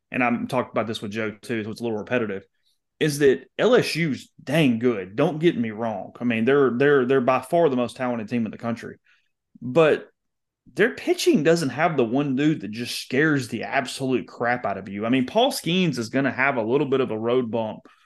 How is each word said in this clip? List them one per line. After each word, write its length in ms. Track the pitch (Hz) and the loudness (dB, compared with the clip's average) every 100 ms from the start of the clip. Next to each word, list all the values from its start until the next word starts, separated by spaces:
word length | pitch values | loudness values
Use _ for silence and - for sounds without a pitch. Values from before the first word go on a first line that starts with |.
| _ | _
and 100 | - | -2
I'm 240 | 120 120 - | -2 -2 -4
talking 240 | 127 113 | -4 -2
about 160 | 127 110 | -4 -4
this 160 | 107 | -6
with 100 | 107 | -8
Joe 200 | 107 110 | -6 -8
too, 320 | 101 - 117 | -8 -8 -6
so 60 | 107 | -6
it's 100 | 104 | -8
a 20 | |
little 160 | 117 107 | -6 -6
repetitive, 460 | 98 123 110 98 - _ _ _ _ - | -4 -2 -2 -8 -12 _ _ _ _ -4
is 180 | 156 143 | -2 2
that 260 | 143 131 - - | 4 4 -2 0
L 160 | 196 | 4
S 220 | 240 - 151 | 4 2 -2
U's 320 | 165 120 - _ | -2 -4 -10 _
dang 380 | - 151 139 113 | -2 2 4 4
good. 380 | 123 110 92 107 | 2 0 -4 -2
Don't 240 | 160 156 | -2 2
get 180 | 170 120 | 0 2
me 120 | 117 | -4
wrong. 420 | 104 113 101 - - | -4 -6 -6 -10 -6
I 40 | |
mean, 200 | 120 113 | -2 0
they're, 260 | 113 143 135 120 | 4 4 4 4
they're, 300 | 143 143 123 | 4 4 4
they're 140 | 135 | 2
by 180 | 123 127 | 4 0
far 280 | - 170 165 | 2 2 2
the 40 | |
most 220 | 127 120 - | 2 -2 -4
talented 320 | 127 120 104 | -4 -4 -4
team 160 | 120 | -4
in 80 | 110 | -4
the 60 | 113 | -6
country. 400 | 117 117 - 71 _ _ _ _ _ - | -6 -6 -8 -16 _ _ _ _ _ -14
But 460 | 120 139 156 110 - _ _ _ _ _ _ | -2 4 4 4 -2 _ _ _ _ _ _
their 160 | - 220 | 0 0
pitching 520 | 254 - 349 370 247 | 0 -2 0 2 4
doesn't 280 | 151 170 147 | 4 4 2
have 260 | 120 170 143 | 0 0 2
the 80 | |
one 320 | 113 127 143 127 | 2 2 0 0
dude 240 | 151 156 | 2 0
that 100 | 98 | -4
just 300 | 107 120 - | -8 -8 -8
scares 480 | - 131 156 143 113 | -4 0 2 2 -2
the 140 | 113 | -8
absolute 640 | 101 131 127 - 131 123 - | -4 -4 -4 -6 -2 -2 -4
crap 380 | - 120 123 104 | -4 -2 -2 -4
out 100 | 95 | -6
of 140 | 95 | -8
you. 160 | 98 110 | -6 -2
I 20 | |
mean, 160 | 131 | 0
Paul 280 | 127 220 269 | 0 0 0
Skeens 440 | - 160 180 180 120 | 0 -2 0 0 -2
is 140 | 113 | -4
gonna 220 | 131 139 | -2 -2
have 260 | 113 135 127 | 0 0 0
a 40 | |
little 260 | 110 139 143 | 0 0 0
bit 120 | 131 | 0
of 100 | 120 | -2
a 80 | 110 | -4
road 320 | 113 127 117 | -2 0 0
bump 300 | 117 110 - - _ | -4 -6 -8 -18 _